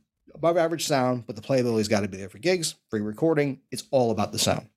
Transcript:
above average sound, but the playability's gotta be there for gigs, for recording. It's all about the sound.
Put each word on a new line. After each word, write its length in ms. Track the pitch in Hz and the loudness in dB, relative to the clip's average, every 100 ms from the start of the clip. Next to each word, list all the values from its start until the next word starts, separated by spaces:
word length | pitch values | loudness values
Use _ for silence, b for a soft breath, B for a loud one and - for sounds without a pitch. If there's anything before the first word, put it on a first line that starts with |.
| _ _ - - | _ _ -20 -4
above 220 | 156 170 | 0 2
average 280 | 165 165 - | 0 -2 0
sound, 400 | 143 127 123 104 | 2 2 -2 -6
but 100 | 101 | -10
the 60 | |
playability's 460 | - 135 120 113 104 | -2 0 2 2 2
gotta 200 | 107 101 | 2 0
be 100 | 95 | -6
there 120 | 95 | -12
for 100 | 101 | -4
gigs, 360 | 165 185 156 - _ | 0 0 0 -8 _
for 120 | 110 | -4
recording. 600 | 107 104 165 156 143 127 _ | -4 -2 2 2 0 -4 _
It's 140 | 127 - | -14 -2
all 220 | 135 117 | 2 2
about 220 | 107 104 | 2 -2
the 40 | 110 | 0
sound. 300 | - 87 - | 0 0 -4